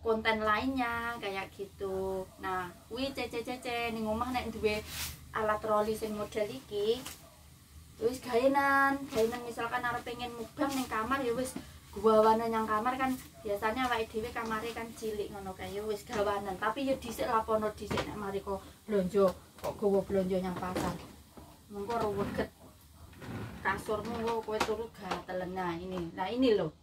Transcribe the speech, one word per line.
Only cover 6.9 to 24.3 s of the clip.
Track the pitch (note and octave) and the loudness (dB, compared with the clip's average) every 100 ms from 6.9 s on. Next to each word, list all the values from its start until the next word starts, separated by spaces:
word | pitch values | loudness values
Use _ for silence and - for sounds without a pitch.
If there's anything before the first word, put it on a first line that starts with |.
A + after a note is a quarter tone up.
| B3 C4+ - - - - - - - - - | 2 -2 -14 -20 -20 -20 -20 -20 -20 -20 -2
wis | A#3 C4 | 0 0
gaenan, | B3 A#3 C4+ C#4 C#4 C#4 C#4 C#4 C4+ | 0 4 6 6 6 6 6 2 0
gaenan | A#3+ A3+ A#3+ A#3+ | 2 2 0 -6
misalkan | A#3 A#3 B3 | -4 -2 0
arep | B3 A#3+ | -2 -2
pengen | B3 A#3 A#3+ | -6 -6 -8
mukbang | A#3 A3 - D4+ | -8 -10 -2 0
ning | C4+ B3+ | 0 -2
kamar | A3 A3+ C4+ | -2 0 0
ya | A#3+ A#3+ | 2 0
wis | B3+ - - - - | -2 -6 -12 -18 -12
gawanen | G#3 G#3+ A3 A3 A3 A3+ | 2 6 8 8 6 4
nyang | A3+ A3 | 0 2
kamar | G#3+ B3 B3+ | 2 2 2
kan | C4 B3+ - - | 0 0 -6 -10
biasanya | G#3+ G3+ A3 B3 B3+ | -4 0 0 2 2
awake | A3+ A3 | 2 0
dhewe | A3 A#3 | -2 -4
kamare | A#3 A3+ A3 A#3 | -4 -2 -2 -4
kan | A3+ A3+ A3 | -6 -8 -6
cilik | A3 G#3 - | -4 -2 -4
ngono | G3+ F#3+ | -6 -8
kae | F#3 F#3 | -8 -6
ya | G3 G#3+ | -4 -2
wis | G#3 | -4
gawanen. | - A3+ G3+ G3+ G3+ F#3 | -2 0 2 2 -2 -2
Tapi | G#3+ C#4 C4+ | 0 0 0
ya | C4+ | 0
dhisik | A3+ A3 B3 | -2 -4 2
lapono | A3+ A3 A3 G#3+ | 2 4 2 2
dhisik | - G3+ G#3 | -4 -4 -2
nek | - G#3 | -2 -6
mari | G3+ G3 | -4 -4
kok | G3+ F#3+ - - - | -2 -6 -6 -16 0
blonjo, | G3+ F3+ G3+ G2 - - - | 2 4 6 6 4 -14 -6
kok | G3+ - | -6 0
gowo | G#3 G3 | 4 4
blonjo | F#3+ G3 F#3 F#3+ | 4 0 2 0
nyang | F#3 F3 | 0 -4
pasar. | F#3 F3+ F3 - - - - - - - - | -4 -2 -2 -4 -12 -18 -20 -20 -20 -20 -12
Mengko | G3+ G3+ | -8 -2
ruweget | A#3 G#3+ G3+ - - - - - - - - - - - - - - | 0 2 0 -2 -2 -4 -6 -20 -20 -20 -20 -20 -16 -10 -10 -10 -4
kasurmu | F#3+ G3 - G#3+ G#3+ A#3 | -2 -2 -2 -4 -2 -2
kok | A3+ | 0